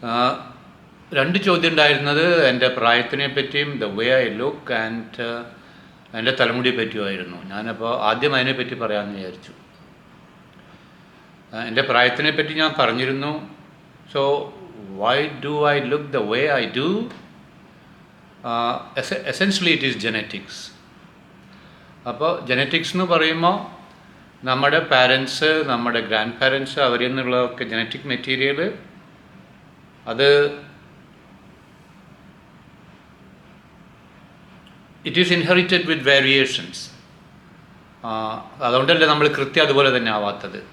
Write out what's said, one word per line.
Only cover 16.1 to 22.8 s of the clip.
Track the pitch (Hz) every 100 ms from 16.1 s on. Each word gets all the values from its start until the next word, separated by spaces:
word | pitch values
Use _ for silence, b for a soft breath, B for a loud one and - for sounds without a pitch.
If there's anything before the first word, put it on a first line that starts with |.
| 139
the | 104
way | 117 147 143
I | 110 95
do? | 147 202 240 - - - - - - - - - - - - - 120
ആ, | 117 120 117 - -
es-, | 123 190 -
essentially | - 196 190 175 151
it | 135
is | 113 110
genetics. | 110 107 101 - - - - - - - - - - - B B B B B 120
അപ്പോൾ | 113 156 180 -
ജനറ്റിക്സ് | 123 143 165